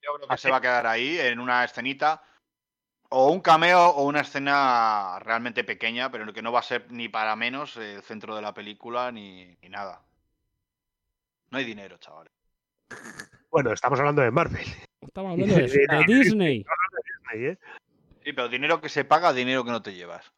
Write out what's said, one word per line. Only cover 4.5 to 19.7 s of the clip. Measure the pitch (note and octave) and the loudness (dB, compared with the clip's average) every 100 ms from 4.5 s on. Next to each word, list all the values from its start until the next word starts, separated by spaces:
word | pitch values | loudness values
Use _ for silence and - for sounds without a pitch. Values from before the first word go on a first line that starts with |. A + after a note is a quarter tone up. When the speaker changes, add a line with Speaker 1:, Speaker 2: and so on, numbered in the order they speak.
| C#3+ C3+ B2 A2+ G#2+ G2 F#2 | 2 4 4 2 0 -4 -10
Speaker 1:
realmente | G#2 A2+ A#2+ A2+ | -4 -2 -2 -4
pequeña, | A2 G#2 A2+ A#2 C3 | -6 -4 -4 -4 -6
pero | B2 G#2+ | -6 -12
que | G#2 | -8
no | A2+ | -2
va | A#2+ | -2
a | |
ser | - B2 - | 0 -8 -8
ni | A#2+ A#2 | -12 -8
para | A2 A2 A2 | -4 -4 -2
menos | A#2 C3+ D3 A#2 | -4 -6 -12 -12
el | G#2+ G2+ | -14 -14
centro | - A2 G#2 G#2+ | -14 -14 -12 -10
de | |
la | G#2 | -10
película, | G#2 G#2 G#2+ A#2 A#2+ B2 | -12 -16 -16 -10 -6 -6
ni, | A#2 G2+ F#2 F2+ F2 | -8 -18 -20 -20 _
ni | - | -18
nada. | G2+ G2 F2 _ _ _ _ _ _ _ _ _ _ _ _ _ _ _ | -14 -12 -14 _ _ _ _ _ _ _ _ _ _ _ _ _ _ _
No | C3 | -8
hay | |
dinero, | B2 G#2 G2 F2 | -8 -10 -16 -20
chavales. | - D#2 E2 _ _ _ _ _ _ - - - - _ _ | -20 -20 -20 _ _ _ _ _ _ -20 -18 -18 -20 _ _
Speaker 2:
Bueno, | D#3+ C3 | 0 0
estamos | G#2+ B2 C3 | -2 0 0
hablando | C#3+ D3 | 2 2
de | B2 | 2
Marvel. | B2+ E3+ - - - - _ | 2 -2 -4 -12 -14 -20 _
Speaker 3:
Estamos | C3+ - F#3+ | -20 -12 -6
hablando | F3 G3 | -2 4
de, | F#3 | 4
Speaker 2:
<laughs> | B2+ | 4
Speaker 3:
de | C#3 C#3 D3+ D#3+ | 4 4 4 4
Disney. | B3 A#3+ A3 F3 B2 | 6 6 4 2 0
Speaker 2:
Estamos | G2+ D#3+ | -4 -4
hablando | F#3 F3+ | -4 -6
de | D#3 - - A2 | -12 -14 -12 -8
Disney, | B2+ | -8
¿eh? | F#3+ - - _ _ _ _ | -8 -16 -20 _ _ _ _
Speaker 1:
Sí, | - | -10
pero | C3+ A#2+ | -4 -4
dinero | B2 D3 E3 | -2 0 0
que | D3+ | 0
se | - | -4
paga, | C3+ D#3 F3 | 2 4 4
dinero | B2+ B2+ C3 | 2 0 0
que | A#2+ | -2